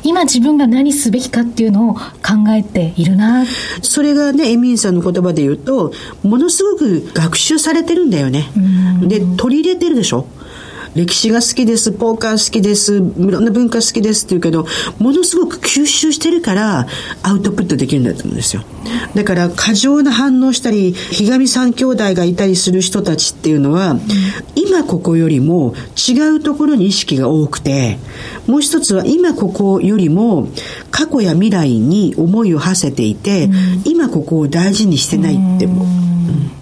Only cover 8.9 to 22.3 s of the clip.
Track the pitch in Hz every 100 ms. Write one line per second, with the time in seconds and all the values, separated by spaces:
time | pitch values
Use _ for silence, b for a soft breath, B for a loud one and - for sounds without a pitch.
8.9 | 180 180 208 180 180 247 285 359 359 349
9.9 | 269 190 123 - B B B B B B
10.9 | 160 175 - 226 233 240 - 233 220 220
11.9 | - 226 226 226 214 - 226 202 208 -
12.9 | 208 180 - 190 175 226 214 240 233 220
13.9 | 233 214 208 - 180 170 165 165 B B
14.9 | - 233 302 349 330 339 - - 277 294
15.9 | - 320 285 320 339 285 190 220 160 127
16.9 | B B B 180 196 202 202 185 147 135
17.9 | 147 120 - - - - - - - 220
18.9 | 233 B 196 202 175 170 175 196 202 262
19.9 | 285 285 220 277 254 262 240 240 208 185
20.9 | 180 - 180 208 262 262 254 254 233 262
21.9 | 226 202 185 175